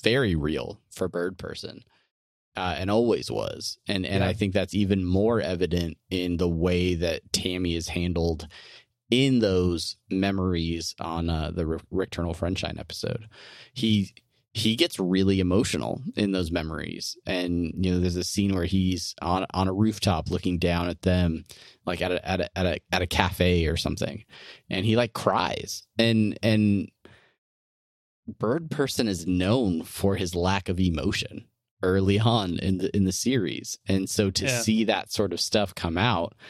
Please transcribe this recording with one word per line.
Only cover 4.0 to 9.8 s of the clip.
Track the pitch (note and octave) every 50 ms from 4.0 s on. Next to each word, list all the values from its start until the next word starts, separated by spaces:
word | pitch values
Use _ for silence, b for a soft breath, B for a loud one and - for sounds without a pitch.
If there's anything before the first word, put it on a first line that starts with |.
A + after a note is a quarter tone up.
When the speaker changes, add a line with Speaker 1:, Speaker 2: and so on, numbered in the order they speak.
| F2
Speaker 1:
and | C2+ G2 F#2+
Speaker 2:
Yeah. | F#2+ F#2
Speaker 1:
I |
think | F#2 - G#2+ F#2+
that's | F#2+ G2 F2 - -
even | G#2 G2+ F#2 G2+ F#2+ F2+
more | F2+ F#2+ G2 G#2+ A2+ A#2 G#2+
evident | C#2+ F2 F#2 F2 F#2 D#2+ F2 F2 E2+ D#2+ D#2 - _ -
in | F#2+ F#2 F2+ F2 F2
the | E2+ F2+ F2
way | E2+ D#2+ F2+ F2+ F2+ F2 F2+ F2+ F2
that | D#2+ F2 E2+ D#2 - - -
Tammy | - - - F#2 F2+ F2+ F#2 E2+ E2
is | E2+ E2 -
handled | - F2+ F2 F2 E2+ E2+ E2+ E2+ E2 D#2+ E2 - B B B B B B B B B _ _ -
in | A#2+ C3 C#3 C3+ C3 A#2
those | G#2+ G2 F#2 F#2 F2+ F2+ E2+ E2